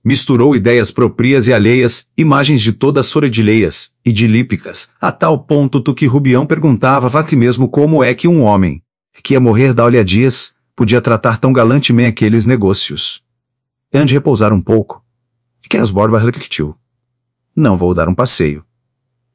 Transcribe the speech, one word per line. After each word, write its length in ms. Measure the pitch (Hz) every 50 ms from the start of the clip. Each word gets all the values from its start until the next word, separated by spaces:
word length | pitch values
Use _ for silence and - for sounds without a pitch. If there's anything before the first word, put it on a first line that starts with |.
Misturou 540 | _ 113 139 123 - - 135 117 120 147 143
ideias 360 | 117 95 117 120 123 107 -
próprias 560 | - - 123 107 - - 117 127 139 135 107
e 60 | 113 123
alheias, 540 | 107 104 107 123 135 117 120 - - - _ _
imagens 460 | - 160 156 139 139 139 139 151 123
de 100 | 104 113
toda 300 | 107 - - 135 139 139
a 20 | 123
sorte 260 | - - 151 147 135
de 140 | 110 113 110
leias, 480 | 104 110 110 101 78 - - - - _ _ _
idilípicas, 840 | 123 113 101 117 110 110 120 127 - 110 85 - 95 87 - - _ _ _
a 100 | - 170
tal 260 | - _ - 160 156 139
ponto 400 | - - 151 147 143 131 - 139
do 140 | 120 147 123
que 120 | - 156
Rubião 400 | 135 117 147 139 127 123 127 151
perguntava 760 | 147 - 160 156 156 123 101 - 127 - 135 123 123 120 156
a 40 | 156
ti 120 | - 160
mesmo 320 | 127 117 123 120 120 131
como 340 | 120 - 147 147 151 160 147
é 120 | 127 120 127
que 140 | - -
um 160 | 170 175 160 123
homem, 380 | 104 104 101 95 85 69 80 _ _ _ _ _ _ _ _
que 120 | _ - 135
ia 80 | 131
morrer 320 | 127 120 107 110 135 135 120
dali 240 | 117 117 120 120
a 60 | 123 107
dias, 520 | 90 95 107 127 135 127 - - - _ _ _ _ _
podia 280 | - 120 92 120 123
tratar 360 | - 123 113 107 - 120 113
tão 140 | - - 131
galantemente 560 | 131 123 113 117 127 143 131 - 120 117 123
aqueles 380 | 117 107 - 113 107 110 113 107
negócios. 760 | 110 131 117 98 92 98 - - - 71 - - - - - _ _ _ _ _ _ _ _ _ _ _ _ _ _ -
Antes 140 | 139 151
de 60 | 131 127
repousar 400 | 143 143 156 131 104 107 104 117
um 80 | 95
pouco, 420 | 92 - 113 110 101 - - - _ _ _ _ _ _ _ _ _ _ _ _
Quincas 300 | - - - 104 120 107
Borba 260 | 92 98 104 110 113
repetiu: 560 | 110 110 120 120 - - - - - 76 73 78 _ _ _ _ _ _ _ _ _ _ _ _ _ _ _ _
"Não 220 | 160 156 120 95
vou 180 | 90 90 90 90
dar 140 | 87 80
um 80 | 85 90
passeio." 480 | 85 127 127 - - 85 76 73 76 - _ _ _ _ _ _ _ _ _ _ _ _ _